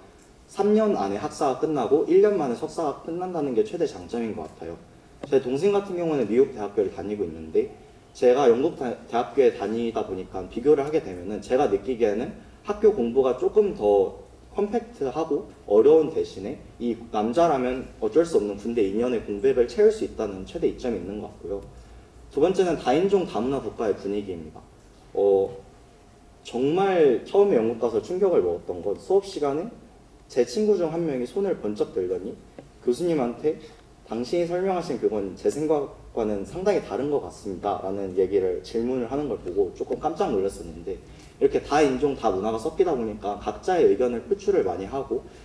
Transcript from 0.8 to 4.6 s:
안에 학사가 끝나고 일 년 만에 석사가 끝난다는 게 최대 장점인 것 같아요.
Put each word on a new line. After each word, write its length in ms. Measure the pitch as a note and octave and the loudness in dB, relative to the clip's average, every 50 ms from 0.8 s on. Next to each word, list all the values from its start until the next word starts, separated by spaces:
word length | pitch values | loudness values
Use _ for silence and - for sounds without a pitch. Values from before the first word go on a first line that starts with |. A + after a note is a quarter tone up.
| A3 G#3 F#3+ | 4 2 2
안에 200 | - - G2 G2 | 0 0 -2 -2
학사가 440 | G#2+ - - - - D#3+ C3+ B2 - | -4 -6 -8 -4 -2 0 0 0 0
끝나고 440 | D3+ D#3+ D3+ C3+ A2+ G#2 C3+ D#3 D#3 - | -2 -2 0 -2 2 2 2 2 4 4
일 120 | F3 F#3+ | 6 6
년 160 | G#3 G#3 G3+ | 6 6 4
만에 180 | F3 D3 B2+ A#2 | 2 0 -2 -2
석사가 460 | A2 D#3+ D3+ - - D#3+ C#3+ C3 - - | -4 -6 -8 -4 -4 -4 -2 -4 -6 -8
끝난다는 520 | E3+ E3 F3 F#3 F#3 F3 D#3+ C#3+ C#3 A#2+ | -8 -8 -6 -6 -6 -4 -4 -4 0 2
게 80 | D3+ G#3+ | 0 0
최대 240 | - E3+ E3+ E3 | 0 0 -2 -2
장점인 480 | C3+ - - F2 - - A#2+ A#2 A2 F#2 | -2 -2 -8 -12 -8 -6 -4 -4 -4 -6
것 80 | F2 D#2 D2+ | -8 -10 -12
같아요. 280 | - - | -12 -14